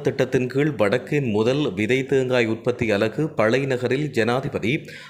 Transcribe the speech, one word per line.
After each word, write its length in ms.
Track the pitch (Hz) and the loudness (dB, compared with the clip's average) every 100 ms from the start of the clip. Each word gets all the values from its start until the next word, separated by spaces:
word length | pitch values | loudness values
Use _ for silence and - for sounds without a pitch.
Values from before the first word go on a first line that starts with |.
திட்டத்தின் 460 | 147 113 127 131 123 | 0 0 0 0 0
கீழ் 220 | 131 151 113 | 0 -2 2
வடக்கின் 500 | 104 120 - 147 127 | 2 2 0 -2 0
முதல் 320 | 104 110 139 139 | 2 2 2 -2
விதை 240 | 92 107 131 131 | -2 0 0 2
தேங்காய் 420 | 135 127 123 113 | 0 2 2 2
உற்பத்தி 340 | 113 127 120 113 | 0 -2 -2 0
அலகு 320 | 101 110 - 151 | 2 0 0 -4
பழைநகரில் 720 | 151 110 127 135 123 120 131 147 | 0 2 2 0 -2 0 -2 0
ஜனாதிபதி 640 | 117 110 123 - - 107 156 - - | 0 0 0 -2 -4 -2 -2 -4 -16